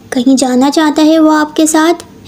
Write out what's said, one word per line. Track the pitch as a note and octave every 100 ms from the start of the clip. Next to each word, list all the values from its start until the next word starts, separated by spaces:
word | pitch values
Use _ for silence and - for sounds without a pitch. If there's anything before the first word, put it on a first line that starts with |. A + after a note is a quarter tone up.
| -
कहीं | C4 B3 C4+
जाना | B3+ B3 C#4
चाहता | D#4+ D4+ D4+
है | D#4 D#4+
वो | D#4
आपके | D#4 D4+ D#4 D#4
साथ, | D#4+ D#4+ E4+ - -